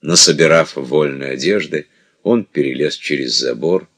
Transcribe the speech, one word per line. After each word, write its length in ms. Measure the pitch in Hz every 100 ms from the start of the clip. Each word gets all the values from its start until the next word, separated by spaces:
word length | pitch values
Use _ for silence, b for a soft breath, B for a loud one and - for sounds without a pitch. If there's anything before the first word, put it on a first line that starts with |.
Насобирав 760 | 71 85 - 78 80 82 80 -
вольной 540 | 65 73 76 67 67
одежды, 560 | 65 71 104 90 78 - _ _ _
он 220 | 101 117 101
перелез 500 | - 69 65 73 -
через 420 | - 71 64 58
забор 520 | 64 62 78 92 -